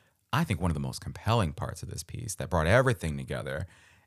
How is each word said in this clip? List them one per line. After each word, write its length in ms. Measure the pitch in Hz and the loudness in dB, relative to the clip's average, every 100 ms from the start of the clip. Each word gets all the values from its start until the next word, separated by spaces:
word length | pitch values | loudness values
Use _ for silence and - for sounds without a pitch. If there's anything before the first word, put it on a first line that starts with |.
| _ _ _ | _ _ _
I 100 | 127 | 0
think 160 | 170 95 | 2 0
one 100 | 90 | 0
of 40 | 73 | 0
the 60 | |
most 200 | 67 62 | -2 -6
compelling 520 | - 65 - 117 87 | -10 -6 0 2 2
parts 300 | 69 65 - | -2 -8 -8
of 60 | 65 | -10
this 140 | 64 | -10
piece 320 | - - - - | -10 -10 -8 -8
that 140 | - | 0
brought 180 | 87 78 | 2 6
everything 480 | 113 131 120 82 71 | 6 6 2 -2 -4
together, 480 | 65 69 65 69 90 - - _ | -4 -6 -4 -6 -8 -12 -20 _